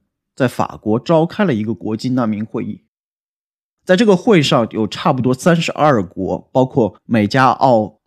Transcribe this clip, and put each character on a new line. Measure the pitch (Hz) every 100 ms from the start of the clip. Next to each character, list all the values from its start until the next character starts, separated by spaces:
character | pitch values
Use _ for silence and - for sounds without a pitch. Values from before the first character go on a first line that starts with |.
| _ _ _ -
在 | 127
法 | - - -
国 | - 110
召 | - 165 165
开 | -
了 | 202
一 | 117
个 | 107
国 | 110 104 110
际 | 131
难 | 127 117
民 | 104
会 | 110 123
议。 | 104 - _ _ _ _ _ _ _ _ _ _
在 | - 185
这 | 233
个 |
会 | 185 - 196
上 | 139 147 110
有 | 92 107
差 | - 185
不 | 135
多 | 123
三 | 127 - 170
十 | 156
二 | - 151 127 87
国， | - 90 90 -
包 | 131
括 | 131 - 107 -
美 | - 113 104
加 | 135 131
澳、 | - 135 117 107 _